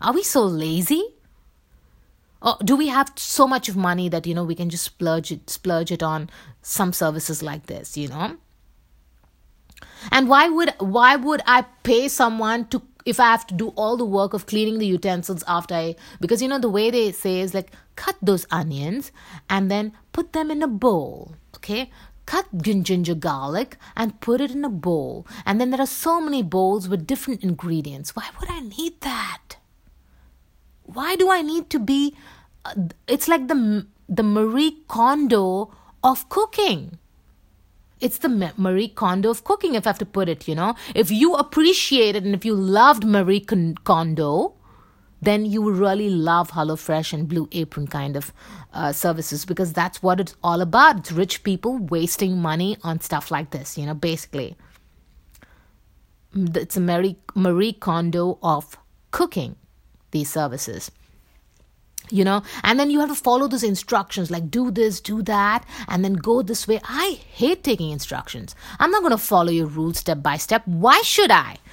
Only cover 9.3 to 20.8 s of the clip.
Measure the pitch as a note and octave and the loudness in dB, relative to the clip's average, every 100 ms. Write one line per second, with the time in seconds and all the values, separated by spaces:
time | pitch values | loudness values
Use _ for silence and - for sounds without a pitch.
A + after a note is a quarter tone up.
9.3 | _ _ _ _ - - - G#3+ C4 B3+ | _ _ _ _ -20 -20 -14 -2 2 6
10.3 | C4+ E4 D#4+ E4 - G3 A3+ B3 C#4 C4+ | 6 6 4 0 -2 -2 6 6 6 2
11.3 | D4 - B3 B3 _ - A#3 C4+ - A#3+ | -2 2 2 2 _ 2 2 2 2 0
12.3 | A3 A3 A#3 A3+ B3+ - _ - A#3 A#3 | 0 -2 -2 -4 -6 -8 _ -4 4 4
13.3 | A3+ - F3+ A3 - G#3+ A#3+ A#3 G3 G3 | 4 0 -6 -4 -2 -2 -2 0 0 0
14.3 | G#3 - G#3+ G#3+ A3 G#3 F3+ G3 F3+ E3+ | -4 -4 -2 0 0 0 0 -2 -4 -4
15.3 | F3 - E3+ - E3+ E3 E3 - - F3 | -8 -4 -4 -2 -4 -6 -8 -14 -6 -2
16.3 | A3+ C4 C#4 A#3 G3+ A3+ A#3+ G#3 - G3 | 0 0 -2 0 2 2 2 0 -2 -4
17.3 | F#3 F#3 F#3+ F3+ - _ - - G4 G3 | -2 -2 -6 -8 -14 _ -10 -8 -2 0
18.3 | F#3 - D#3+ D3+ C#3 D3 A#3+ - - - | 0 0 -4 -4 -4 -6 -6 -8 -16 -20
19.3 | E3 - G3 F#3+ G3+ G#3+ - _ - E4+ | -14 -4 0 0 -2 -4 -10 _ -8 -4
20.3 | D#4+ D#4 D4+ D#4 G3+ | -4 -4 -2 -2 0